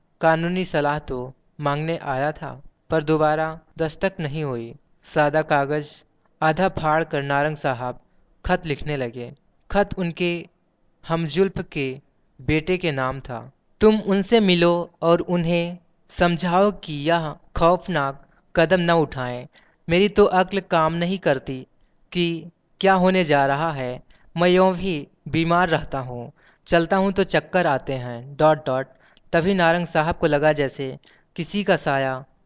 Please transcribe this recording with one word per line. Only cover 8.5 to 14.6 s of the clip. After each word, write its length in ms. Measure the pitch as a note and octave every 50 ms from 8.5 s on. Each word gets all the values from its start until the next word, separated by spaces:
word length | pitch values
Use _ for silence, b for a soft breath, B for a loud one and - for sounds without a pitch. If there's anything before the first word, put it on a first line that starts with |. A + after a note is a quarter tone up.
| F3+ F3+ F3
लिखने 320 | D#3+ C#3 A#2+ - D3+ D3 C#3
लगे। 360 | B2+ A#2+ A#2 B2+ A#2+ A#2+ C3+ _ _ _ _ _ _ -
खत 180 | - G3+ G3+ G3 - F#3+
उनके 500 | F3+ E3+ D#3 - F3+ F3 E3+ E3+ - - _ _ _ _ _ _ _ _ _ _ - -
हमजुल्फ 580 | E3 E3 E3+ D3+ C#3 F3 G3 G3 - - F3+ -
के 280 | - D#3 C3+ C3 C3 C#3 - _ _ _ _ _ _ -
बेटे 360 | C3 - D3+ D#3 D#3 - F#3 F3+
के 140 | F3+ E3
नाम 280 | C#3 C3+ C3 C3 C3+ C3+
था। 320 | - - B2 A2+ A#2 C3 - _ _ _ _ -
"तुम 180 | G#3 G#3+ G#3+ G#3+
उनसे 400 | - G3 G3 G3+ F#3+ - A#3+ A3+
मिलो 520 | G#3 F#3 F3+ E3+